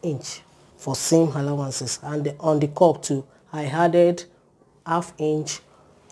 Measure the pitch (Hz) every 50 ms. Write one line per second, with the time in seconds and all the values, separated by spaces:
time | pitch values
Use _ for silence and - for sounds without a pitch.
0 | - 175 143 120 - - - - - _ _ _ _ _ _ - - - - -
1 | - - 165 165 165 151 139 147 139 143 143 143 139 135 131 - 135 117 - -
2 | - 143 151 151 143 143 147 - - 160 156 147 147 147 147 - 185 165 147 -
3 | - - 143 135 135 - _ _ _ - - 151 147 143 147 160 175 170 165 175
4 | 175 175 175 175 - - _ _ _ _ _ _ _ _ _ _ - - 165 175
5 | 170 - - - 156 156 156 151 151 147 - - _ _ _ _ _ _ _ _
6 | _ -